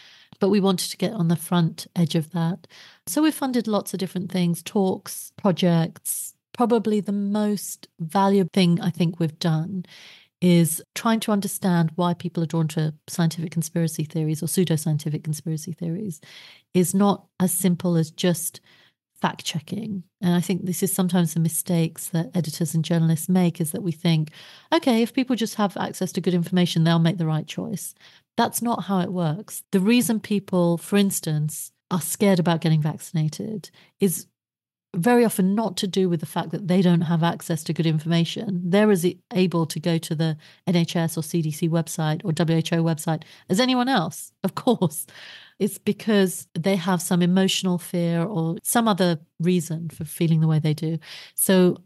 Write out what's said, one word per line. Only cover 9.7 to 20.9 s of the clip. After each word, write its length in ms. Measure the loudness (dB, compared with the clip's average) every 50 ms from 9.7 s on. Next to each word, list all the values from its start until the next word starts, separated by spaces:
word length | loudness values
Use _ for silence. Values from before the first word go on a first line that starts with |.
| -6 -8 -10 -10 -14 -20 -20 -20 -20 -20 -20 _ _ _ 4
is 400 | 4 6 6 6 4 0 -4 -10 _ -10
trying 240 | -4 -2 0 0 0
to 100 | 0 0
understand 640 | 0 0 0 -2 -4 -2 0 2 2 2 2 0 0
why 180 | 0 0 0 0
people 300 | -2 -4 -6 -4 -4 -4
are 40 |
drawn 200 | -2 0 0 0
to 260 | 0 0 -2 -2 -2 -4 -6 _ -10
scientific 440 | -4 0 0 0 0 -2 -6 -6 -4
conspiracy 500 | -4 -4 -4 -2 -2 -2 -2 -2 -4 -6
theories 400 | -4 -4 -2 -2 -2 -2 -2 -4
or 40 |
pseudoscientific 760 | -2 0 0 0 2 0 0 0 0 -2 -2 -2 -4 -6 -4 -4
conspiracy 500 | -4 -6 -6 -6 -6 -6 -6 -6 -10 -10
theories 480 | -8 -6 -6 -6 -6 -6 -8 -10 -12 -14 -20 -20 -20 -20 -20 -20 -20 _ _ 0
is 180 | 2 2 2 2
not 340 | 2 2 2 2 0 -4 _ _ -2
as 160 | -2 0 0
simple 420 | 0 0 0 0 0 0 0 2
as 140 | 2 0 0
just 500 | -2 -2 0 0 0 0 -4 -8 -10 -12 _ _ _ _ _ _ _ _ _ _ _ _
fact-checking. 840 | -4 -4 -4 -6 -8 -8 -8 -8 -8 -8 -8 -8 -8 -8 -8 -10 -10 _ _ -4
And 140 | -2 0 0
I 60 | 0
think 260 | 0 0 -2 -4 -4
this 160 | -6 -4 -2 -2
is 100 | -2